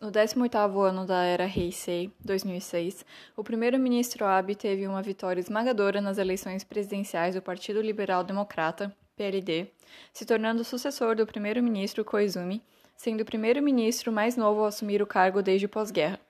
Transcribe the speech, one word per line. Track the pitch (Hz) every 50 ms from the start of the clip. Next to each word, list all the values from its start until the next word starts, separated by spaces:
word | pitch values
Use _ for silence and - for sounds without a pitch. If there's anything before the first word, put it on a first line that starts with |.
no | 220 214
décimo | 190 214 214 220 - 254
oitavo | 247 240 - 220 208 202 190 196
ano | 196 190 185 190 190
da | 185 185 180 180
era | 180 180 180 180
Heisei, | 196 185 - 175 175 190 - - - 175 175 180 202 - _
dois | - 196 190 190 190
mil | 190 180
e | 180
seis, | - - - 175 170 185 202 - - _ - - - - - -
o | 208
primeiro-ministro | - 233 220 233 247 247 262 262 254 240 240 240 240 - - 220
Abe | 196 190 190 185 196 202
teve | 202 - 208 196 196 196 196
uma | 196 190 190
vitória | 196 196 - - 185 180 180
esmagadora | 180 - 202 214 233 254 247 208 202 196 196 202
nas | 202 196 196 202
eleições | 190 185 185 190 - 196 185 190 -
presidenciais | - - 214 202 202 202 196 196 - - 170 170 180 185
do | 185
Partido | 190 - 180 180 - - 202 220
Liberal | 220 220 208 214 196 190 185 180 180
Democrata, | 190 196 202 202 202 - - 160 160 165 - 202 202 196 _ _ _ _
P | - 208
L | 196 190 196
D, | 185 180 160 165 190 - _ _ - - - - - -
se | _ - 226
tornando | - 233 220 220 226 226 233 233
o |
sucessor | - 254 247 247 285 277 - 247 226 226
do | 214 220 214
primeiro-ministro | - 214 202 208 220 247 240 233 220 196 196 208 - - 214
Koizumi, | - - 208 208 202 175 180 175 180 196 226 - _ _ _ _ _ _ _
sendo | - 240 220 214
o | 220
primeiro-ministro | 220 - 220 214 226 247 285 285 285 269 240 220 220 233 - - 240
mais | 220 214 214 233 247
novo | 247 220 208 208 214 214
a | 208
assumir | 208 - 220 208 202 202 202
o | 202
cargo | - 202 185 190 185 202 190
desde | 190 190 196 196 202
o |
pós-guerra, | - 220 214 214 214 175 151 165 190 - _ _